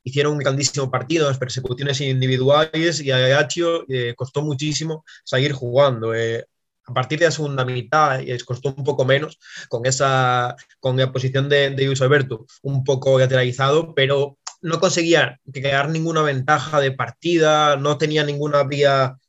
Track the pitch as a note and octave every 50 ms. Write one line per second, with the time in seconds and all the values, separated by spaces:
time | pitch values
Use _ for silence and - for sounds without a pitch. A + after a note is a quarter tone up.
0 | - B2 C3 C#3+ C#3+ D3+ D3+ D3 C3+ C#3+ C3+ C#3 C3 - - D3 C3+ B2+ - A#2
1 | C3+ C3+ E3 E3 D3+ C#3 C3 C3+ B2 - - B2+ - - B2 C3 C#3 C#3+ C3+ C3+
2 | C#3+ C3+ C3 B2+ C3 C3 C3 B2+ B2+ C#3 C#3+ D3+ D#3+ D#3 - D#3+ E3 E3+ D#3 D#3
3 | C#3+ C3+ B2+ B2+ B2+ C3 C3+ D3 D3 C3 - E3+ E3+ E3+ E3+ E3+ - - C3 B2+
4 | A#2+ A#2+ A#2+ - B2+ - - C#3+ D3 D3+ C#3+ C3 D3 D3+ C#3+ - D#3 D#3+ D#3 D#3
5 | - - - - _ - C3 C3 C#3 D3 C#3 C3 B2 A#2+ A#2+ C3+ C#3+ C#3 A#2+ A2
6 | A2 A2+ A2+ A2+ A#2 A2+ A2+ A#2+ - - _ _ _ _ _ _ _ A#2+ B2 B2+
7 | B2 - D#3 D3+ E3+ D#3+ C3+ D#3+ D3+ C#3+ C#3 C3 B2 B2+ B2+ B2 A2 - D3+ D#3
8 | D3+ C#3+ C3 G#2 - - B2 A#2+ - - B2 - - C#3 C3+ C#3+ C3 D3 C#3 C3+
9 | B2+ C3 C3+ C#3+ D3+ D#3 - _ _ - - - - - - A2+ A#2+ C3 B2+ -
10 | C#3 C3+ C3 C3 B2+ B2+ B2 B2 B2 B2 B2 - - _ _ _ - C3 B2+ C3
11 | C3 C3 - B2+ C3 B2+ C3 C3+ C#3 C#3+ C#3+ C#3+ C#3 C3+ C3+ C3 C3+ C3+ C3+ C3+
12 | C3 C3 C#3+ C3+ C3 - A#2 - - _ - _ - C#3 C#3 C3 C3+ - C3+ C3
13 | C3 C3+ C3+ C3 C3 B2+ C3 B2+ B2+ B2+ A#2+ - C3+ C#3 D3 D#3+ E3+ D#3+ - D3
14 | C3+ C3+ C#3+ C#3 C#3+ C#3 - _ _ - - _ - D#3+ E3 E3 F#3+ F3+ C3+ F3
15 | E3+ E3+ E3 D3+ C3 - - - _ C3+ C3 C3+ C3 C#3 C#3 C#3 C#3+ D#3 D#3+ D#3+
16 | D#3+ E3 D#3+ D#3 D3+ D3 C3+ C3 B2+ D3+ D3+ D3+ C3+ - D#3 D3 C#3 C3 C3 -
17 | A#2+ A#2 - _ - E3+ F3 E3 D#3 D3+ D3+ D3+ D3+ D3 C#3+ C3+ C#3 D3 D3 C3
18 | D#3+ D3+ D3+ D3+ D3 C#3+ C#3+ C#3+ D3 D3+ D3 C#3+ C3+ C3+ D3 C#3 C#3+ C#3 C#3 C3+
19 | C3 B2+ C3+ - _